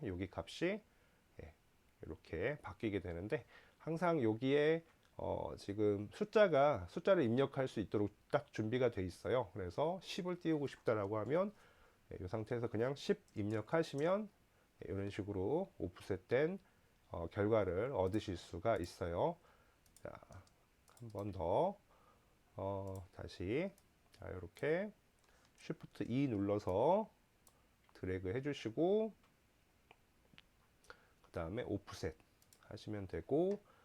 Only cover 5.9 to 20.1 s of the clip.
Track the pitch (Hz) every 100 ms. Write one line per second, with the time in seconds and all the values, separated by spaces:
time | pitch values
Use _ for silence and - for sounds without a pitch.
5.9 | 101 104 - 208 226 202 143 143 117 87
6.9 | 190 196 185 120 120 131 - 131 - 98
7.9 | 110 104 - _ 139 - - 107 123 123
8.9 | - 92 - 98 123 107 107 90 85 151
9.9 | 185 - - 180 180 160 156 135 - -
10.9 | 110 98 110 107 160 208 - - - -
11.9 | _ - 90 90 113 110 120 120 107 123
12.9 | 143 - 196 - 110 104 107 - 165 160
13.9 | 139 160 196 214 _ _ _ _ - -
14.9 | 98 101 104 98 95 95 156 190 - 92
15.9 | - - 95 - 120 156 190 - _ _
16.9 | _ - 87 85 - 104 113 92 87 123
17.9 | 120 95 104 - 87 - 90 117 95 87
18.9 | - 90 85 147 170 - - _ _ _
19.9 | - -